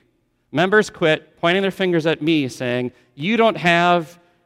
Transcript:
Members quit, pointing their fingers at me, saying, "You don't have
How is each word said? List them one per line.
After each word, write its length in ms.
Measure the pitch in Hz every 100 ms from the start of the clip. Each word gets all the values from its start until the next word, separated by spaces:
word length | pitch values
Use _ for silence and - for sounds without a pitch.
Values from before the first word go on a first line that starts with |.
| _ _ _ _ _
Members 400 | 135 185 214 -
quit, 460 | - 160 151 - -
pointing 260 | 170 185
their 80 | 196
fingers 360 | 180 185 170 160
at 140 | 156
me, 280 | 151 156 131
saying, 420 | - 123 123 123 - _
"You 220 | - 170 226
don't 200 | 226 160
have 640 | 175 170 175 175 151 - _ _